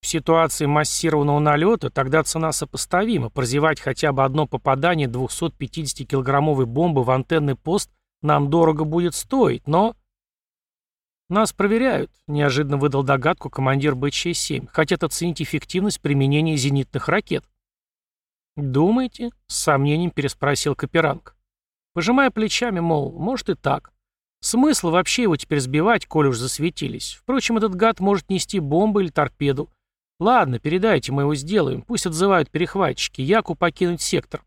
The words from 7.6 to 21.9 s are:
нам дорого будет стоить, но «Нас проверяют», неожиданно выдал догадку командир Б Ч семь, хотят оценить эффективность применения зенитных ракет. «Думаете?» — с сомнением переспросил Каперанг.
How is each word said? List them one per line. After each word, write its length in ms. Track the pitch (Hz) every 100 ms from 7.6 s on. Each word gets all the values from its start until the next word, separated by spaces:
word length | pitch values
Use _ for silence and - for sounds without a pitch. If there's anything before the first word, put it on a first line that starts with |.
| - 196 - _ _ _
нам 300 | 147 147 143
дорого 340 | 165 160 151
будет 300 | 156 165 175
стоить, 520 | - - 269 196 120 -
но 300 | 165 220 233 _ _ _ _ _ _ _ _ _ _ _ _ _
«Нас 220 | 190 220
проверяют», 580 | - 196 226 262 165 131 _ -
неожиданно 520 | 147 143 131 147 143
выдал 240 | 147 139
догадку 480 | 135 139 139 180 139
командир 440 | - 131 139 147
Б 160 | 127 143
Ч 220 | - 170
семь, 340 | 170 - 135 123
хотят 380 | - 156 175
оценить 380 | 160 - 170 165
эффективность 580 | 151 151 - 185 202 -
применения 560 | 147 139 135 147 160 151
зенитных 500 | 135 139 131 131 -
ракет. 360 | 180 - 143 _ _ _ _ _ _ _ _ _ _ _ -
«Думаете?» — 720 | 139 131 170 233 254 - 240 - _
с 100 | -
сомнением 540 | - 143 143 151 175
переспросил 640 | - 139 - 143 143 147
Каперанг. 600 | 135 139 165 160 135 - _ _ _ _ _ _